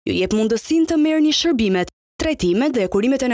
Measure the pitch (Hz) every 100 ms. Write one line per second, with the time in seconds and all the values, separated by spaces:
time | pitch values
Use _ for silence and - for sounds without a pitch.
0 | - 175 180 214 220 226 - 320 320 320
1 | 311 311 302 294 339 254 208 185 175 -
2 | _ - 320 302 175 190 294 247 180 202
3 | 240 269 254